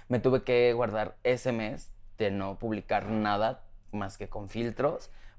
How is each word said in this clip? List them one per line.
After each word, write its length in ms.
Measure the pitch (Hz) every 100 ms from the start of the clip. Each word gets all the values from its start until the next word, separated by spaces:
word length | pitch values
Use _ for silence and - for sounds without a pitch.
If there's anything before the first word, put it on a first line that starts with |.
| -
me 120 | 120
tuve 240 | 131 127
que 280 | - 123 123
guardar 420 | 117 113 107 104 -
ese 280 | 123 123 131
mes 400 | 117 107 - - - - -
de 100 | 104
no 300 | 98 95 98
publicar 480 | 117 104 - 104 101
nada 560 | 110 104 104 113 131 - - -
más 280 | 104 95 -
que 100 | 98
con 200 | 104 98
filtros, 600 | 110 117 - 147 - - - -